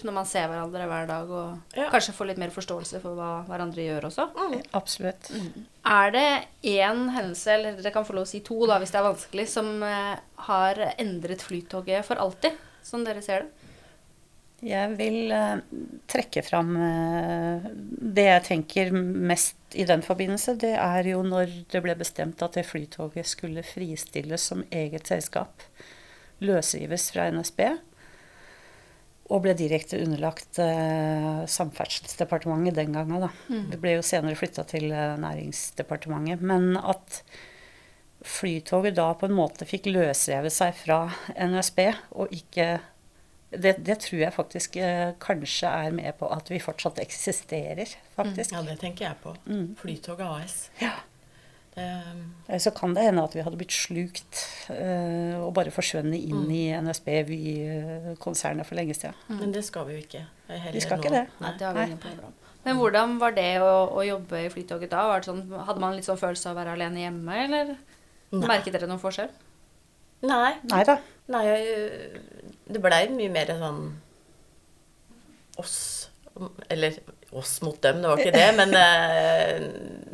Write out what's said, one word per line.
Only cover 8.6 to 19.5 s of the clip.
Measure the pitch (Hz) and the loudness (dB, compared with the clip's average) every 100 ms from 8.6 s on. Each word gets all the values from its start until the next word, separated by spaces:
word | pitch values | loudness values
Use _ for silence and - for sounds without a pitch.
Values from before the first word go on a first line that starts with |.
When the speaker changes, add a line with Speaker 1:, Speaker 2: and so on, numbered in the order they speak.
| 226 | 4
Speaker 1:
da, | 196 | 4
hvis | 185 | 4
det | 202 | 2
er | 202 | 2
vanskelig, | 196 - 190 220 | 2 -4 -4 -2
som, | 233 214 214 | -2 -2 -2
eh, | 208 202 202 196 - - | -2 -2 -2 -4 -10 -14
har | - 190 190 196 185 - | 0 4 4 4 -2 -2
endret | 220 180 170 185 | -4 -4 -6 -8
Flytoget | - 175 170 190 185 190 | -6 -8 -6 -8 -2 -2
for | 202 247 | 0 -2
alltid, | 190 190 311 311 - - | -2 0 -2 -2 -10 -20
som | - 240 233 | -10 -6 -4
dere | 208 | -4
ser | 202 190 | -2 -2
det? | - - - - - - - _ _ - - - | -2 -12 -20 -20 -20 -20 -20 _ _ -20 -20 -12
Speaker 3:
Jeg | 226 196 208 214 | -4 -2 0 0
vil, | 220 220 226 | -2 0 0
eh, | 214 214 208 - - - - - | 2 2 0 -6 -12 -12 -14 -4
trekke | 254 - 165 | -2 0 -4
fram, | - 170 170 175 | 0 0 2 2
eh, | 170 165 165 170 170 170 170 175 202 208 202 - 226 | 2 2 0 0 0 -2 -2 -2 -6 -10 -10 -8 -2
det | 196 196 | 4 8
jeg | 180 | 8
tenker | - 170 151 196 185 | 6 0 0 0 2
mest | 185 180 185 175 175 - | 2 0 0 2 4 2